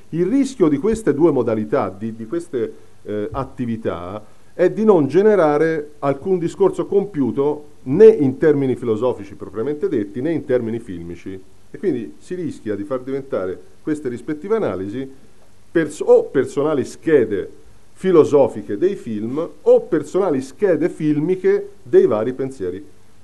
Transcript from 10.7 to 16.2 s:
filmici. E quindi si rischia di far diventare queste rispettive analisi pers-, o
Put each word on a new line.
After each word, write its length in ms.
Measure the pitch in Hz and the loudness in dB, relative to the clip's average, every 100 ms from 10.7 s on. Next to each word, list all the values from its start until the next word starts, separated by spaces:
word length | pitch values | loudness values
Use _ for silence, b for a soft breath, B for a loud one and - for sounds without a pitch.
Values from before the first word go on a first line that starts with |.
| 113 | -6
filmici. 580 | 98 87 85 85 98 95 - - - | -8 -12 -12 -12 -14 -14 -16 -20 -18
E 80 | - | -6
quindi 360 | 196 123 110 - | -4 -2 -6 -12
si 160 | - | -12
rischia 400 | 180 151 - 104 | -8 -8 -8 -6
di 100 | 101 | -6
far 160 | 101 131 | -6 -6
diventare 600 | 127 135 135 110 92 87 B B | -6 -8 -6 -4 -4 -8 B B
queste 260 | - 151 127 | -6 -6 -6
rispettive 480 | 117 - 151 196 220 | -8 -8 -8 -4 -2
analisi 520 | 143 92 101 123 135 B B B B - - | -2 -4 -6 -8 -10 B B B B -20 -4
pers-, 320 | 170 151 - | -2 -2 -2
o 200 | - 240 | 4 4